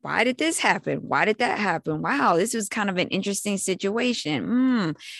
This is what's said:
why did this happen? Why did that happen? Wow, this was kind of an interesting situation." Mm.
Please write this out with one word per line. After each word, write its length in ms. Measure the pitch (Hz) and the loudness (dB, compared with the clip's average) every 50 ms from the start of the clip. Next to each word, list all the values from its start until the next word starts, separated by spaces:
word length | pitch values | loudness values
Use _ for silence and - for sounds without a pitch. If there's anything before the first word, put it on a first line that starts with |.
why 240 | - 143 147 190 233 | -8 -2 0 0 2
did 120 | 254 254 | 2 0
this 220 | - 302 330 330 - | 0 0 0 0 2
happen? 380 | - 208 170 - - 151 139 | 2 2 2 2 0 -4 -4
Why 260 | 147 151 - 131 143 170 | -4 -2 0 2 2 2
did 140 | 208 214 | 2 2
that 200 | - 240 240 240 | 0 0 0 0
happen? 440 | 208 208 190 165 156 - 160 156 156 | 0 0 0 -2 -2 -2 -4 -4 -2
Wow, 340 | 160 170 254 285 262 208 175 | -2 -2 0 2 4 4 4
this 180 | 165 202 226 - | 4 2 0 0
was 140 | 226 202 | -4 -4
kind 220 | - - 226 202 202 | -4 -2 -2 0 0
of 80 | 180 | 0
an 100 | 180 - | 0 -2
interesting 500 | - - 190 190 202 196 - - 208 196 | 0 -2 -2 -2 -2 -4 -4 -2 -2 -2
situation." 880 | 190 - 190 185 - - 196 208 233 247 247 226 - - 151 151 120 82 | -2 -2 -2 -2 0 -2 -2 0 0 0 0 0 -2 -2 -2 -2 -2 0
Mm. 520 | 185 233 254 262 262 247 220 185 156 - - - - - | 0 2 2 4 4 4 2 2 0 -2 -4 -10 -16 -16